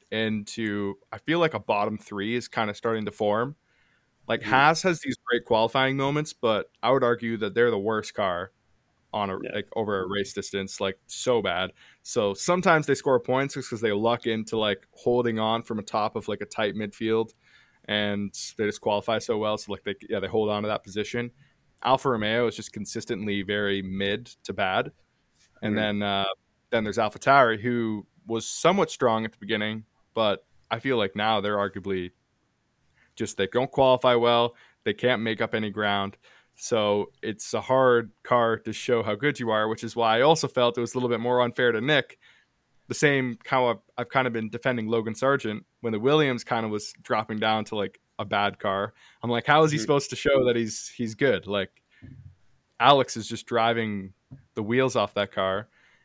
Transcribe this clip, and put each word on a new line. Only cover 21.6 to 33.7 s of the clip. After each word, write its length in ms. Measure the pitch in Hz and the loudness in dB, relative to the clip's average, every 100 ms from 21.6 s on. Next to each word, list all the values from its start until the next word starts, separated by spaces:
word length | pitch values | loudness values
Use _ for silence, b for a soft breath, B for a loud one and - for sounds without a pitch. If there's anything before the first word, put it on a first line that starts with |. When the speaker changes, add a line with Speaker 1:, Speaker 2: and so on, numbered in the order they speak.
| _ _ | _ _
Speaker 1:
Alfa 260 | - 131 139 | 0 2 2
Romeo 380 | 117 107 117 117 | 0 0 0 0
is 80 | 107 | -2
just 180 | - | -10
consistently 720 | 107 101 113 - 110 104 101 | -10 -8 -10 -6 -6 -4 -4
very 400 | 95 104 101 98 | -2 -2 0 -2
mid 420 | 95 95 98 107 120 - | -4 -4 -2 -4 -6 -18
to 100 | - | -10
bad. 380 | 98 95 101 - - _ _ _ _ _ - | -2 0 0 -2 -8 _ _ _ _ _ -8
And 160 | 110 107 | -2 0
Speaker 2:
Mm-hmm. 220 | 107 104 | 0 -2
Speaker 1:
then, 20 | |
uh, 240 | 101 98 98 95 _ _ - | -2 -2 -2 -6 _ _ -2
then 120 | 117 | -2
there's 140 | 107 101 | 0 0
AlphaTauri, 600 | 107 - - 139 120 110 | -2 0 4 6 6 2
who 480 | 120 120 113 107 - _ - | -2 -2 -2 -4 -10 _ -6
was 220 | 113 - | -6 -6
somewhat 420 | - 160 196 160 | 0 2 2 0
strong 340 | - 123 110 | 0 2 2
at 80 | 110 | -2
the 60 | - | -10
beginning, 480 | 101 110 107 110 110 _ _ - | -4 -2 -2 -6 -12 _ _ 0
but 320 | 110 98 _ _ - | 0 0 _ _ -8
I 80 | 117 | -4
feel 180 | 135 123 | 0 0
like 180 | 98 104 | 0 0
now 260 | 107 107 | 0 2
they're 160 | 101 104 | 0 -2
arguably 540 | 101 98 95 95 90 _ _ _ _ _ _ _ _ _ _ - | -2 -4 -6 -6 -6 _ _ _ _ _ _ _ _ _ _ -8
just, 220 | 110 - | -6 -4
they 100 | 95 | -2
don't 240 | 120 135 | 0 0